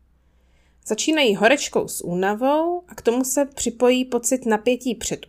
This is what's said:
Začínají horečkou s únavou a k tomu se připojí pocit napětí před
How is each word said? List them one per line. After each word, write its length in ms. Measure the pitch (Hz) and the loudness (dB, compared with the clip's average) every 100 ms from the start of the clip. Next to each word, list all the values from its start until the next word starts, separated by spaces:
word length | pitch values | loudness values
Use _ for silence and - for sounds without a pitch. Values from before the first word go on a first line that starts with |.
| _ _ _ _ _ _ _ _ - | _ _ _ _ _ _ _ _ -8
Začínají 480 | 214 - 311 254 | -4 0 2 2
horečkou 540 | 190 214 285 - - - | 4 4 4 2 -2 -2
s 160 | - | -6
únavou 760 | 160 175 190 214 262 302 339 359 - | -6 -2 0 0 0 0 0 -4 -8
a 60 | |
k 80 | - | -4
tomu 220 | - 240 | 0 0
se 200 | 254 294 | 0 0
připojí 600 | 285 - 240 226 247 254 | -2 -4 -6 0 2 2
pocit 420 | 254 240 240 262 233 | 0 -2 -2 -2 0
napětí 480 | 214 240 247 254 | 0 0 0 -2
před 260 | 202 - - | -6 -6 -8